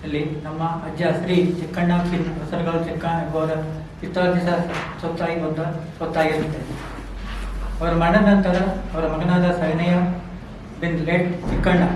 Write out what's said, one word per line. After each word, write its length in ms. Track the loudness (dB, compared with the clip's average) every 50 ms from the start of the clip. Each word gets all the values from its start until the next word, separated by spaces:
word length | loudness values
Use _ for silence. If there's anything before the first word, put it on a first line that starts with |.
| -6
ಅಲ್ಲಿ 160 | -4 -2 -2 -2 -2 -4 -6 -6
ನಮ್ಮ 180 | -8 -4 -4 -2 -2 -2 -4 -6 -8
ಅಜ್ಜ 140 | -4 0 0 0 0 0
ಶ್ರೀ 160 | 0 2 4 4 4 4 0 -2
ಚಿಕ್ಕಣ್ಣ 340 | -4 -6 -2 0 2 2 2 2 2 0
ಪಿನ್ 180 | 0 -2 -2 -2 -4 -4
ಹೊಸರಗಾಲ್ 440 | -6 -4 -2 -2 -2 0 0 0 -2 -2
ಚಿಕ್ಕ 160 | -4 -4 -2 -2 0 0
ಎಂಬುವರ 320 | -2 -2 -2 0 0 0 -2 -2 -4 -6 -8 -8 -10 -12 -12 -10
ಪಿತ್ರಾರ್ಜಿತ 500 | -10 -4 0 2 2 4 4 2 2 2 2 2 0 -2 -4 -6 -6 -8 -10 -6
ಸ್ವತ್ತಾಗಿ 360 | -6 -6 -2 -2 -2 -2 -2 -2 -2
ಬಂದ 160 | -2 -2 -2 -2 -4 -4 -6 -8 -10 -8
ಸ್ವತ್ತಾಗಿರುತ್ತೆ. 640 | -6 -6 -2 0 2 2 2 2 0 0 -2 -4 -6 -6 -8 -8 -10 -8 -10 -10 -10 -10 -10 -10 -10 -8 -8 -8 -6 -6 -6 -6 -6 -6 -4 -4 -2
ಅವರ 140 | 0 0 2 4
ಮರಣ 180 | 4 6 6 6 8 8
ನಂತರ 260 | 6 6 6 4 4 2 2 0 -2 -4 -6 -4
ಅವರ 120 | -4 -2 -2 0 0
ಮಗನಾದ 340 | 0 2 2 4 4 4 4 2 2
ಸಗನೆಯ 340 | 2 0 0 2 2 2 4 4 2 0 -2 -4 -6 -10 -12 -12 -12 -14 -14 -14 -14 -14 -8 -4
ಬಿನ್ 180 | -2 -2 0 0 0 2
ಲೇಟ್ 220 | 2 2 2 2 -2 -4 -2 -2
ಚಿಕ್ಕಣ್ಣ 320 | 0 2 4 4 6 6 4 4 2